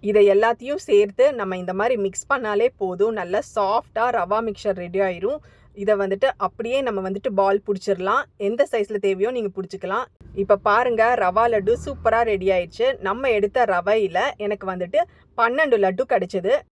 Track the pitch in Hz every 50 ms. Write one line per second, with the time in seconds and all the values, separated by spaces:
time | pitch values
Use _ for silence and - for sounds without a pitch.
0 | - 208 208 208 202 202 196 202 220 226 233 _ 240 262 294 381 - - - 202
1 | 208 202 196 - 254 294 294 - 208 190 185 180 180 180 185 190 208 247 262 214
2 | 196 196 185 - - _ 277 269 247 214 208 202 226 254 - _ 202 190 180 175
3 | 202 226 226 214 180 175 185 - - - - 226 202 190 208 240 - - _ 220
4 | 226 247 240 220 175 180 202 220 226 226 202 - - 214 190 185 180 175 175 190
5 | 196 190 180 170 185 220 285 302 - - - _ _ - _ 202 196 202 214 196
6 | 196 190 190 196 - 269 - _ 202 185 _ - 226 226 247 277 269 247 214 196
7 | 190 190 190 202 - 262 202 196 196 196 196 208 _ - 202 185 - - 196 180
8 | 185 196 214 262 - _ _ _ 208 202 226 233 285 294 - 233 202 202 220 208
9 | 196 196 190 185 196 233 254 247 220 196 185 196 190 175 - 190 - 180 190 226
10 | 254 - _ _ - - - - 196 190 202 196 - 208 208 226 247 254 233 220
11 | 220 233 247 240 202 180 180 214 233 240 233 214 190 196 233 240 - 294 277 -
12 | - 233 220 226 233 226 208 196 185 190 190 185 175 170 - - 226 262 269 -
13 | - 190 202 233 269 269 226 208 202 202 - 254 240 220 185 175 175 196 214 220
14 | 208 190 165 180 226 269 - _ 208 202 208 202 202 190 185 185 180 175 185 302
15 | 339 - - _ _ _ _ - 226 233 247 277 320 294 240 214 202 190 185 185
16 | 262 - - 196 185 180 - 190 170 196 254 294 - _